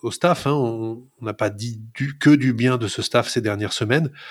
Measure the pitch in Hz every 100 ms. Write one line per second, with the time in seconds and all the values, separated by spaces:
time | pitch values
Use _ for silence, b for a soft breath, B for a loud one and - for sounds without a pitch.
0 | 117 - 175 165 139 147 120 113 113 117
1 | 127 - 110 104 104 104 117 110 110 -
2 | 139 - 147 147 131 117 127 127 107 -
3 | - 120 113 123 107 101 104 - 110 147
4 | 151 B B